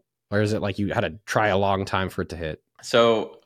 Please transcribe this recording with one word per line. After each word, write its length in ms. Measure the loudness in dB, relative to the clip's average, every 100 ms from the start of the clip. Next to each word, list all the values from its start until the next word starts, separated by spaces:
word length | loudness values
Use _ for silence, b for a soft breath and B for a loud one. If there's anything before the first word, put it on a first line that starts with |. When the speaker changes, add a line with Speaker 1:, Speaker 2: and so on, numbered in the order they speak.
| _ _ -4
Speaker 1:
Or 120 | 0
is 120 | 0
it 80 | 0
like 160 | -2 -2
you 160 | -2
had 80 | 0
to 160 | -2 -6 -2
try 220 | 0 2
a 100 | 2
long 280 | 2 0 0
time 240 | -2 -4
for 120 | -6
it 80 | -8
to 60 | -6
hit? 260 | -8 -10 _ _
Speaker 2:
So 560 | 0 4 4 4 -2 -12